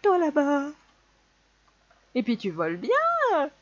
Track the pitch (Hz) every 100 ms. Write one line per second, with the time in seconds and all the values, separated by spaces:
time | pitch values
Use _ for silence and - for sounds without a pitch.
0 | 403 359 320 294 285 285 285 311 _ _
1 | _ _ _ _ _ _ _ _ _ _
2 | _ 254 240 233 196 165 160 175 277 523
3 | 659 679 523 349 294 _